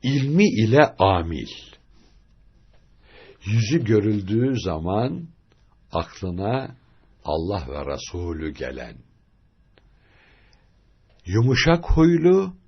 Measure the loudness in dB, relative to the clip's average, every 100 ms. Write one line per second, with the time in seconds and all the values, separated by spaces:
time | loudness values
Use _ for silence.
0 | 0 0 0 4 4 4 2 4 4 4
1 | 2 2 -2 -6 -8 -14 -20 -20 _ -20
2 | _ _ _ _ _ _ _ _ _ _
3 | _ -20 -20 -18 -4 -2 0 -2 2 2
4 | 2 -2 -2 0 0 -2 -4 -4 -2 -2
5 | -2 -6 -12 _ _ _ _ _ _ -6
6 | -6 -8 -8 -6 -4 -4 -6 -16 _ _
7 | _ _ -6 -4 -4 -6 -8 -10 -8 -8
8 | -10 -10 -8 -8 -10 -10 -12 -12 -14 -18
9 | -20 _ _ _ _ _ _ _ _ _
10 | _ _ _ _ _ _ _ _ _ _
11 | _ _ -4 0 2 2 2 2 2 4
12 | 6 6 4 4 0 -8